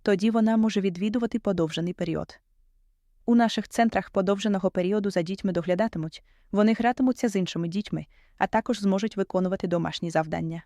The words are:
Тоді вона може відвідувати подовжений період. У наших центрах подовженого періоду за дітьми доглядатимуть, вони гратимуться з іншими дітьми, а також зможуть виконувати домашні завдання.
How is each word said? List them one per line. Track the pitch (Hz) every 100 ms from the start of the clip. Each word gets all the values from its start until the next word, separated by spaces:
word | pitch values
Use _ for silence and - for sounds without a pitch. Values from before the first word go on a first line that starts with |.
Тоді | - 202 220
вона | 226 220 226
може | 220 202
відвідувати | 190 175 208 240 233 233
подовжений | - 175 160 156 175
період. | 180 170 156 - - _ _ _ _ _ _ _ _ -
У | 233
наших | 226 - -
центрах | - 233 190 -
подовженого | 202 190 202 214 196 185
періоду | 185 180 214 202
за | 190
дітьми | 170 190 190
доглядатимуть, | 170 170 180 226 165 160 - _ _ _
вони | 202 214
гратимуться | 226 233 254 254 247 240
з | 196
іншими | 180 170 170
дітьми, | 190 - 156 151 _ _ _
а | 196
також | 220 - 214
зможуть | 202 190 220 202
виконувати | 185 185 185 190 180
домашні | 170 165 - 170
завдання. | 160 160 165 165 165